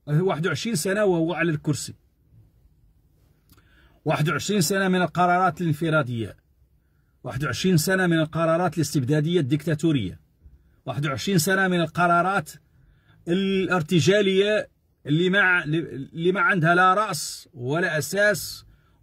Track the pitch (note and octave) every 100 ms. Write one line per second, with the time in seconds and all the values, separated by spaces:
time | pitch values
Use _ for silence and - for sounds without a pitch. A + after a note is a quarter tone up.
0 | C#3+ D3+ F#3 D3+ F3+ C#3 A3+ F#3 G3 G3+
1 | G3+ E3+ E3 E3 E3+ D3+ D3+ C#3 - -
2 | _ _ _ - _ _ _ _ _ _
3 | _ _ _ _ _ _ _ _ _ _
4 | D3 C#3+ D3+ D3+ - G#3 - G3 F#3+ F#3
5 | E3+ E3+ F3 F3+ F#3 E3 E3+ D3 E3 D#3
6 | B2 A#2 F#2+ - _ _ _ _ _ _
7 | _ _ B2 A#2 C#3+ A2+ F#3 E3 F#3+ F#3+
8 | F3+ D#3+ D#3 D#3+ E3 E3 F3+ - C#3+ D3+
9 | A#2+ D3+ D3+ F3 B2+ D3+ F3 D3+ E3 C#3
10 | F#2 - _ _ - - _ _ - C3
11 | C#3+ C3 F#3+ F#3 F3+ F#3+ F#3+ F3+ D#3+ E3
12 | F3 E3+ F3+ G3 - - _ _ _ _
13 | _ _ - F#3+ F#3+ F#3+ F3+ F3+ D3+ F3+
14 | B2+ G#3 G3 F#3+ G#3 G#3+ - _ _ _
15 | C3 D#3 F#3 G3 F#3 F3+ D3 D#3+ C#3+ B2+
16 | C#3 E3 F3 G3 F3 G3 E3 F3+ F#3 G3
17 | G#3+ - - - - B2+ B2 D#3+ F#3 D#3
18 | C#3+ G3 G#3 F#3+ - - - _ _ _